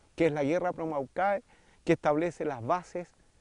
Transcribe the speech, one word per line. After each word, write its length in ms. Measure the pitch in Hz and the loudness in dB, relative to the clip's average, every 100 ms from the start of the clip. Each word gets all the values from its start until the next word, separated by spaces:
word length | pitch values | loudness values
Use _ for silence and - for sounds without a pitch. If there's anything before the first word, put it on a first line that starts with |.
| _ - | _ 0
que 100 | 165 | 2
es 60 | |
la 120 | 151 | 2
guerra 300 | 139 175 180 | 0 0 0
Promaucae, 720 | 165 160 147 131 - 196 202 - - _ _ | -4 -4 -4 -4 -2 0 -2 -6 -20 _ _
que 100 | - | 0
establece 500 | 165 160 151 170 - | 2 2 2 0 -2
las 220 | 151 127 113 | -6 -4 -2
bases 440 | 180 - 175 175 _ _ _ | -2 -4 -10 -12 _ _ _